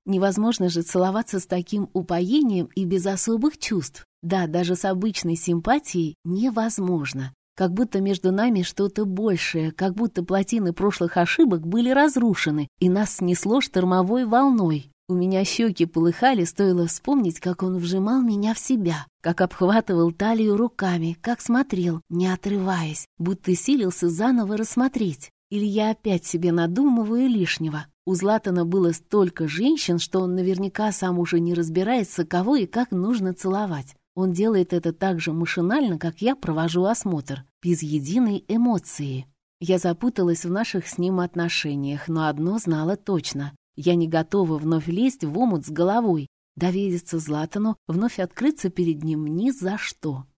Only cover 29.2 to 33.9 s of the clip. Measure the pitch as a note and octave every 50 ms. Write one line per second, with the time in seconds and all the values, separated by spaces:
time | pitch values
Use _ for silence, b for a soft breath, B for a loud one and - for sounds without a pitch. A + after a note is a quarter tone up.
29.2 | G3 F3+ - - E3 D#3 D3 E3 G#3+ C4+ D#4+ D4 - - F3 E3+ E3 - - F#3+
30.2 | F#3 F3+ F3+ F#3 F3+ F#3 F#3+ F3+ G3 G3 - - G#3+ G#3+ G3 - - F#3 F3+ F3
31.2 | F3 E3+ - E3+ E3+ E3+ F3 E3+ E3+ D#3+ D#3+ F3+ F#3+ G#3+ B3 B3+ G#3 - - -
32.2 | E3+ D#3+ - F3 F#3 A3 C#4+ D4 G3+ E3+ - A3+ B3 - - F3+ F3+ G#3 B3 A#3
33.2 | F#3+ F#3 F3+ - - F#3+ F#3+ G3 G#3+ G3+ E3+ C#3+ C3 C3+